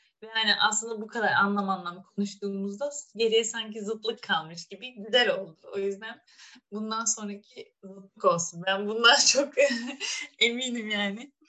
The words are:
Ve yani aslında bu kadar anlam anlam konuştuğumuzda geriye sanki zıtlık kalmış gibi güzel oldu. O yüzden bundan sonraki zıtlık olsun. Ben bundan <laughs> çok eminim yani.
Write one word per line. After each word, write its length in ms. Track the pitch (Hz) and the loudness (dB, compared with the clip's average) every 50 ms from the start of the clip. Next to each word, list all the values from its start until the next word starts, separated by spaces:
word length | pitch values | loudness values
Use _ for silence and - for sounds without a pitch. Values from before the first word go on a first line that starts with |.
| _ _ _ _ 220 | _ _ _ _ -18
Ve 40 | |
yani 280 | 220 220 220 220 214 202 - | -6 -2 0 2 4 4 4
aslında 400 | - 220 - - 220 233 226 214 | 4 4 4 2 -2 -2 -6 -6
bu 60 | 214 | -6
kadar 260 | 214 - 240 214 196 127 | -6 -2 0 2 4 6
anlam 360 | 135 196 202 202 202 196 190 | 6 6 4 4 2 2 0
anlam 340 | 190 185 180 175 175 190 - | -2 -2 -4 -8 -10 -12 -16
konuştuğumuzda 880 | _ _ - 202 202 - - 202 196 196 196 196 202 202 202 285 294 285 - - - _ | _ _ -2 -2 -2 -4 -6 -6 -6 -4 -4 -4 -6 -4 -4 -6 -6 -6 -8 -12 -14 _
geriye 280 | 202 233 220 220 226 233 | 0 2 4 4 4 2
sanki 380 | 220 - 233 220 220 214 226 202 | 2 -2 -6 -8 -8 -8 -8 -6
zıtlık 400 | 202 220 220 214 226 233 233 - | -6 -6 -4 -4 -6 -6 -6 -2
kalmış 440 | - 196 160 156 160 170 170 - | 0 0 0 0 -4 -10 -14 -14
gibi 280 | - 202 185 220 254 247 | -14 -16 -14 -14 -14 -14
güzel 360 | 220 196 226 220 247 240 208 | -12 -8 2 4 4 4 4
oldu. 260 | 175 190 196 165 160 _ _ - - | 4 0 -2 -8 -12 _ _ -8 -6
O 40 | 202 | -2
yüzden 420 | 196 202 196 196 214 220 226 - _ _ - - - - - 247 _ _ 202 | -2 -2 -4 -4 -8 -12 -14 -16 _ _ -20 -20 -20 -20 -20 -20 _ _ -8
bundan 320 | 214 220 220 220 220 226 | -8 -6 -4 -4 -2 -2
sonraki 720 | 220 - 226 214 202 202 202 - _ _ - - - _ _ - | -2 -4 -4 -6 -8 -10 -12 -14 _ _ -18 -18 -18 _ _ -20
zıtlık 420 | 190 190 196 196 - _ _ - | -18 -18 -18 -20 -20 _ _ 2
olsun. 380 | 190 170 170 - - - 170 175 | 2 2 2 0 -4 -8 -6 -2
Ben 220 | 190 196 196 208 208 | -2 0 0 0 -2
bundan 280 | 220 226 233 233 262 | -2 4 6 6 6
<laughs> 100 | 269 - | 8 6
çok 280 | - - 254 285 - - - 294 277 247 233 233 247 285 285 - - - - - - - _ | 4 4 2 0 0 2 2 4 4 2 0 -4 -8 -8 -8 -6 -6 -6 -6 -8 -10 -2 _
eminim 500 | 220 233 233 240 262 254 240 240 214 214 | 2 2 2 0 -4 -4 -6 -6 -4 -4
yani. 440 | 214 202 202 202 196 220 262 285 _ _ _ | -2 -2 -2 -2 -4 -6 -10 -16 _ _ _